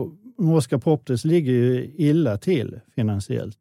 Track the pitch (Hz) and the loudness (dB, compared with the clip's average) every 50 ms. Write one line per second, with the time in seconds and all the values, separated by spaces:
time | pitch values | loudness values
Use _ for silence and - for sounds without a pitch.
0 | 135 156 160 - - 254 - - 175 160 165 160 131 - 151 127 - 170 151 - | -2 -4 -8 -16 -20 -14 -6 -2 0 2 2 2 2 0 -2 -2 0 0 0 0
1 | - - 127 117 - 160 170 175 151 127 127 123 120 123 127 123 - - 147 156 | 0 -2 -4 -2 0 2 2 2 2 2 2 2 2 2 0 0 -4 -6 -4 -2
2 | 151 147 151 170 156 120 101 95 - 180 185 175 - 104 - - - _ - - | 0 2 2 2 2 0 -2 -2 -2 -2 -2 -2 -2 -4 -8 -14 -16 _ -6 -4
3 | 110 107 104 98 - - 123 113 107 - 107 _ | -2 -2 -2 -4 -4 -4 -6 -6 -6 -8 -12 _